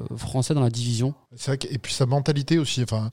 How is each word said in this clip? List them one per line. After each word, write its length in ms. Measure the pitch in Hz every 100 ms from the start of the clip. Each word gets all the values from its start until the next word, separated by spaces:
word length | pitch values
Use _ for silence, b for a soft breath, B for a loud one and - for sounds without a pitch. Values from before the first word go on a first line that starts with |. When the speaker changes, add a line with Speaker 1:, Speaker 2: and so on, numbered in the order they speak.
| - 117
Speaker 1:
français 360 | 104 131 123
dans 80 | 147
la 80 | 120
division. 440 | 117 120 117 127 147 _ 123
Speaker 2:
C'est 160 | -
vrai 60 | 135
que, 100 | -
et 40 | 123
puis 160 | -
sa 120 | - 131
mentalité 520 | 143 139 143 135 165
aussi. 240 | 143 -
Enfin, 260 | 120 110 110